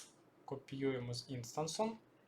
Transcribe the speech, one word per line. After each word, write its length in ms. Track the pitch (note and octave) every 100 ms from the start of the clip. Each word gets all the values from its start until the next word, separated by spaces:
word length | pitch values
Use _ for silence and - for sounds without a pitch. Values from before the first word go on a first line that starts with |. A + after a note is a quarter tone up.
| - - - -
Копіюємо 720 | - C3 - C3+ C3+ C3 A#2+
з 160 | A#2+ -
інстансом. 680 | B2+ A#2 - D#3+ - A3 A3+ - -